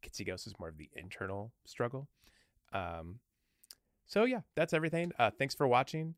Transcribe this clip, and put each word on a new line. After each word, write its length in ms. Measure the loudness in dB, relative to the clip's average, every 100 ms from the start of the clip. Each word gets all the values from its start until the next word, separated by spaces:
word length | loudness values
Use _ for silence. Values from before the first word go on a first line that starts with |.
Kids 160 | -12 -8
See 60 |
Ghosts 240 | -6 -6 -8
is 60 | -10
more 100 | -12
of 80 | -12
the 120 | -14 -14
internal 560 | -14 -8 -6 -4 -8 _ -20
struggle. 420 | -4 -2 -2 -12 _ _ _ _ _ _
Um, 460 | -6 -4 -6 -10 -14 _ _ _ _ _ -20 _ _ _
so, 140 | 2 4
yeah, 160 | 2 -4 0
that's 180 | 2
everything. 380 | 2 2 0 -2 4
Uh, 100 | 4 4
thanks 160 | -2
for 140 | 4 6
watching. 480 | 6 4 -2 -6